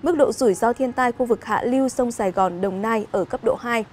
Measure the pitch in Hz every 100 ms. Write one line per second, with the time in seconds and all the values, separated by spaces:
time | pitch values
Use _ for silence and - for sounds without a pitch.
0 | 294 330 247 220 254 180 233 240 262 233
1 | 247 240 247 226 - 214 233 262 262 -
2 | 247 233 202 185 185 175 196 185 214 226
3 | 208 208 170 254 226 - 240 233 208